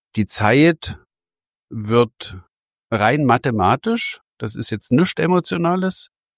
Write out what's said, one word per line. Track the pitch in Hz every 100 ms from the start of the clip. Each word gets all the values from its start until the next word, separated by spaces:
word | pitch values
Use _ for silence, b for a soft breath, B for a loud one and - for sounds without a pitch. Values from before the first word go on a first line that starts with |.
| _ -
die | 101
Zeit | - 104 127 160 160 - - _ _ _ _ _ _ _
wird | 113 107 117 117 - - 95 - _ _ _ _
rein | 110 107 143 135
mathematisch, | 120 143 110 92 131 - 233 - - _ _
das | 113 107
ist | 117
jetzt | 110 -
nichts | 123 185 -
Emotionales, | 165 180 - 180 170 180 185 - - _ _